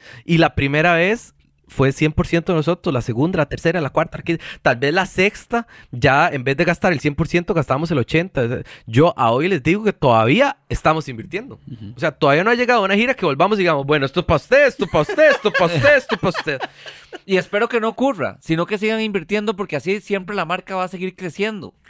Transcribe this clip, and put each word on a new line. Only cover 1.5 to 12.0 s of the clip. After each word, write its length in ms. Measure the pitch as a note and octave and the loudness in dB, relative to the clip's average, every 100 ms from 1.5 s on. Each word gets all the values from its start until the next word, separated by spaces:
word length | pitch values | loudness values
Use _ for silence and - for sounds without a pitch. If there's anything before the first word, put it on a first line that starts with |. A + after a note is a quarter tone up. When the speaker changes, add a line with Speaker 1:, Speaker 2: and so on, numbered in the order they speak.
| _ - | _ -8
Speaker 1:
fue 180 | - C3+ | 0 0
cien 200 | - D3+ | 2 -2
por 160 | D#3 E3+ | 0 -2
ciento 260 | E3+ D#3+ | -2 0
de 40 | E3 | 0
nosotros, 360 | D#3 F3+ F#3 | 0 -2 -2
la 80 | B2+ | -2
segunda, 360 | - A2+ D#3+ F#3 | -2 -2 0 0
la 100 | D3 | -4
tercera, 340 | - E3 F3 | -2 -2 -2
la 80 | C#3 | -2
cuarta, 280 | - E3 - | -2 -4 -6
la 60 | |
quinta, 200 | - E3 - - | -6 -6 -8 -4
tal 160 | D3 A#2+ | -2 0
vez 160 | C#3 | 0
la 120 | F3+ F#3 | 0 -2
sexta, 640 | - G3 - - A#3 A3+ - - | 0 0 -2 -6 -6 -6 -16 -16
ya 380 | B2 C3+ C#3 E3+ | 0 2 4 2
en 140 | C3+ | 0
vez 120 | B2 C#3 | -2 0
de 100 | E3+ | 0
gastar 280 | E3+ G3+ | 0 0
el 60 | D#3+ | 0
cien 160 | D3 C#3+ | -2 -2
por 120 | E3 | 0
ciento, 260 | E3+ F3 | -2 0
gastamos 360 | E3+ C3+ C3+ E3 | -2 0 -2 0
el 60 | D3+ | -2
ochenta. 640 | A2+ D#3+ F#3 - A#2 B2 - - - | 0 0 0 -2 -4 -4 -10 -18 -2
Yo 280 | A2+ E3+ - | 2 4 4
a 140 | A#2+ | 0
hoy 160 | B2 F3 | 2 0
les 160 | F3 | 0
digo 200 | C#3 G3+ | 0 0
que 100 | G#3+ | -2
todavía 640 | - C3+ A2+ A2+ F#3 C#4 - - | 0 2 4 4 4 2 -2 -8
estamos 380 | A#2 E3 D#3+ C#3+ | -2 0 0 -4
invirtiendo. 500 | A2+ G2 F#3+ C4 - - | -12 -10 -12 -12 -18 -18
Speaker 2:
Ujú. 240 | A2+ G2+ | -16 -16
Speaker 1:
O 40 | |
sea, 120 | A#2+ | -6